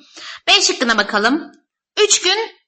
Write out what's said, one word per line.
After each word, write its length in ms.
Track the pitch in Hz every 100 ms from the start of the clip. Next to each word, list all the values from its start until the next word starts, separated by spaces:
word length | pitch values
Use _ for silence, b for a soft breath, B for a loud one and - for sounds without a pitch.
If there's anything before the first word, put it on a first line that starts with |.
| B B B B -
B 120 | 392
şıkkına 380 | 359 349 240 220
bakalım. 540 | 202 208 220 311 - - _ _ _ -
Üç 180 | 403 -
gün 340 | 349 415 453 -